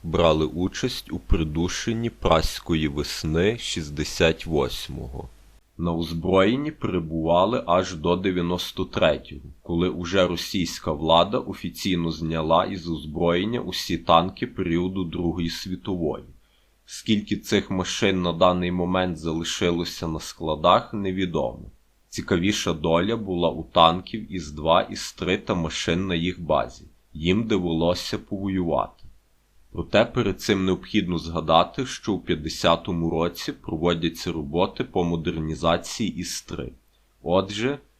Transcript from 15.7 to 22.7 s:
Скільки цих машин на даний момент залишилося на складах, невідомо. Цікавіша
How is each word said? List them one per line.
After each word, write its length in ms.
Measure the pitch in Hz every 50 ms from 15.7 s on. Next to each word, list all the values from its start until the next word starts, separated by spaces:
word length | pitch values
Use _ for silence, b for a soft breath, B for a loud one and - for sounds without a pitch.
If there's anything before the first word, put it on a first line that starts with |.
| 92 - - 107 95 87 82 73 - - - - - - _ _ _ _ _ _ _ _ _
Скільки 520 | - - - - - 110 104 101 - 104
цих 340 | 87 - - 110 101 95 -
машин 500 | 98 92 90 - - - - 98 95 92
на 120 | 90 87 82
даний 380 | 82 90 90 90 90 90 87
момент 460 | 90 90 87 90 92 92 92 90 85
залишилося 920 | 76 78 82 80 82 85 - - - 101 87 85 85 87 82 - - 87
на 120 | 82 80 78
складах, 760 | - - - - 82 80 78 73 82 87 95 117 123 - -
невідомо. 800 | 104 98 95 92 95 95 90 80 78 65 58 57 - - - - _ _ _ _ _ _ -
Цікавіша 640 | - - 82 - 101 87 87 101 98 - - 95